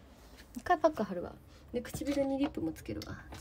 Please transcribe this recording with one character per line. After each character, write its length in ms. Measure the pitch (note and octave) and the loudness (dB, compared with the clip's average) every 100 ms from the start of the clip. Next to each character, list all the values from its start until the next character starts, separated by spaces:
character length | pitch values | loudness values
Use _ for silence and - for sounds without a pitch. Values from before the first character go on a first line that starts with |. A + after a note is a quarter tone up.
| - - - - - - | -20 -20 -20 -20 -16 -4
一 80 | |
回 140 | - F4 | 2 6
パ 100 | D#4+ | 6
ッ 40 | |
ク 120 | D#4 | 4
貼 100 | G#3 | -2
る 80 | F3+ | -2
わ。 120 | - - - - - | -6 -10 -18 -20 -8
で、 80 | A#3+ | -6
唇 420 | A#3 - C#4+ C#4 | -4 -4 0 2
に 140 | C4+ C4+ | 4 4
リ 100 | D4 | 0
ッ 20 | |
プ 120 | - | 0
も 100 | D#4+ | -4
つ 100 | D#4 | -4
け 120 | - | -6
る 80 | - - | -6 -6
わ。 120 | - - - | -10 -10 -10